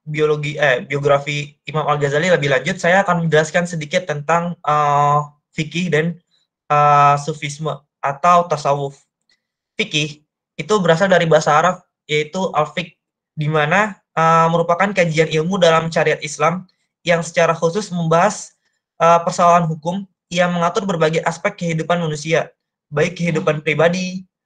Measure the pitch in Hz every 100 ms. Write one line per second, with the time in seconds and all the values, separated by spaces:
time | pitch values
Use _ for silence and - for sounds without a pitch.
0 | 151 151 151 147 147 147 147 123 - 139
1 | 143 139 147 147 147 _ - 151 147 147
2 | 143 147 180 160 143 131 147 185 170 190
3 | 190 170 165 151 156 180 175 165 151 175
4 | 180 147 147 170 175 170 - 151 147 143
5 | 147 147 143 _ _ - 151 170 180 151
6 | 165 165 _ _ _ _ - 147 147 143
7 | 143 143 151 151 147 143 156 - _ _
8 | 139 139 175 175 170 147 143 143 139 -
9 | _ _ _ _ _ _ _ - 208 151
10 | 147 - _ _ _ - 165 208 170 165
11 | 196 175 165 151 160 151 175 180 _ _
12 | - 151 151 185 185 165 151 - 165 _
13 | _ _ _ 151 151 156 151 185 214 196
14 | _ - 160 165 165 170 170 175 202 190
15 | 170 156 156 156 165 196 170 160 165 165
16 | 151 143 147 - 156 180 - _ _ _
17 | 170 170 165 175 165 160 165 196 208 175
18 | 160 165 202 - - _ _ _ _ -
19 | 165 170 175 175 175 175 165 151 165 196
20 | 196 _ _ 175 180 175 170 - 196 165
21 | 160 160 170 165 202 202 170 160 160 175
22 | 165 151 151 123 - _ _ _ _ 147
23 | 180 180 170 151 170 151 160 147 170 185
24 | 185 185 - _